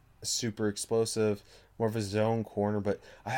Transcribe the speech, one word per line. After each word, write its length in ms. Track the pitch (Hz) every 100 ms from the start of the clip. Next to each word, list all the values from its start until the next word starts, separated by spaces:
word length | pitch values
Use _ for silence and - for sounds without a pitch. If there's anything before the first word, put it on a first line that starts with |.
| - -
super 460 | - - 120 104 107
explosive, 760 | 101 - 113 113 - 107 101 - - - -
more 100 | 113
of 80 | 113
a 40 |
zone 400 | 104 104 110 113
corner, 360 | 107 - 104 104
but 200 | 101 98 - -
I 60 | 104